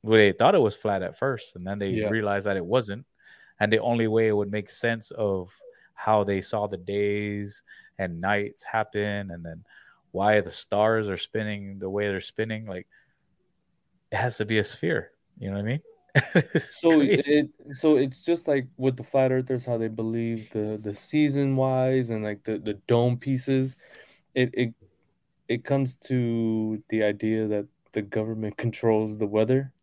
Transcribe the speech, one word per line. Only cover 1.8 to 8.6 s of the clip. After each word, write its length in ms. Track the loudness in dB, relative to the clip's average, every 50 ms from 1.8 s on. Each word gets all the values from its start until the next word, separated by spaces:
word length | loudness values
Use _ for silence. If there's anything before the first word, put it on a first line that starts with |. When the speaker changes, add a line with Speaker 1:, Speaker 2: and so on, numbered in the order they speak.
| -2 -2
Speaker 2:
Yeah. 180 | -2 -2 -2 0
Speaker 1:
realized 360 | 0 0 0 0 -2 -2 -2 -2
that 100 | -2 -2
it 80 | -2
wasn't. 400 | 0 0 0 0 -2 -10 -12 -12 _ _ _ _ -20 -20 -20 -20 _ _ _
And 120 | 2 2
the 80 | 2 2
only 280 | 2 2 0 2 2 2
way 200 | 2 2 2 2
it 80 | 2
would 160 | 0 -2 -2
make 180 | -4 -6 -6 -6
sense 420 | -10 -4 -2 -2 -2 -2 -6 -14
of 400 | -6 -4 -2 0 0 -2 -4 -8 -16 -20 -20 -20 -20 _ _ _ _
how 300 | -8 0 2 2 2 2
they 180 | 2 -2 -2
saw 260 | -2 -4 -4 -4 -4 -4
the 100 | -6 -8
days 880 | -8 -6 -4 -2 -2 -2 -2 -2 -4 -4 -6 -6 -8 -10 -12 -16 _ _ -20 -20 -20 -20 _ -8
and 220 | -8 -6 -6 -6
nights 420 | -2 -2 0 0 -2 -4 -10 -14